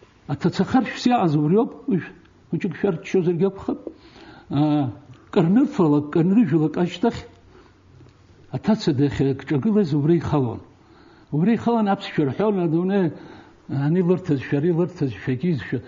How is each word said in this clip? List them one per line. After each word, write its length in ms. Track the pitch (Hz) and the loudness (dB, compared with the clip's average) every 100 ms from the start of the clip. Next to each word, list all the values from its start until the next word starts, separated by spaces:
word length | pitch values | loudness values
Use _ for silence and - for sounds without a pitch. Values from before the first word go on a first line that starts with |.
| - _ | -20 _
ათაცახარშ 680 | - 147 175 - 190 - - | -12 -4 -2 -2 0 0 -2
სია 240 | - 247 240 | -2 0 2
აზურიობ, 500 | 185 147 151 196 - - | 2 2 2 2 2 -4
უჯ-, 280 | - 185 - - - _ - | -4 -4 -4 -16 -20 _ -8
უჯიგ 220 | 165 196 | -6 -6
შართ 260 | 143 202 160 | -4 -4 -4
შოზერ 340 | - 190 175 170 | -2 -2 0 0
გაფხა. 360 | 190 196 - 277 - - - - - - - | -2 -2 -8 -8 -10 -18 -20 -20 -20 -20 -6
ა, 160 | 135 151 147 131 - - - - | 0 2 2 -2 -6 -18 -20 -4
კრნი 360 | - 165 214 | 2 4 4
ფალა, 340 | 277 - 165 147 | 2 2 4 4
კრნი 380 | 147 175 165 202 | 2 0 2 4
ჟულა 240 | 190 160 151 | 4 2 0
კაშტახ. 460 | 165 175 - 233 - - - - - - _ _ - - _ _ - - | 0 -4 0 -2 -2 -14 -20 -20 -20 -20 _ _ -20 -20 _ _ -20 -12
ათაცა 460 | 131 - 220 - | -6 0 0 0
დეხე 340 | 131 143 - 135 | 2 0 2 0
კჭოგილე 480 | 135 - 151 220 208 | -2 -2 0 2 2
ზუბრი 340 | 175 147 147 170 | 2 0 2 2
ხალონ. 400 | - 151 123 92 - - _ - - - - | 2 0 -2 -6 -12 -20 _ -20 -20 -20 -6
უბრი 260 | 147 180 233 | 0 2 2
ხალონ 300 | 233 233 208 | 2 0 2
აფს 180 | 202 - | -2 -2
შორ 220 | - 147 | -2 -2
ჰოლ 220 | 151 214 | 0 0
ნადუნე, 460 | 196 170 165 185 196 175 - - - - - | 0 0 0 0 2 0 -2 -18 -20 -20 -20
ანი 360 | - 135 143 180 | -8 -2 0 2
ლორთაზ 380 | 175 180 185 139 | 2 0 0 -2
შარი 300 | - 143 170 | 0 0 0
ლორთაზ 380 | 165 175 - 139 | 0 -2 -2 -6
შეგიზ 460 | 107 - 127 175 147 | -4 -6 -4 -2 -2
შო, 200 | - 131 | -4 -8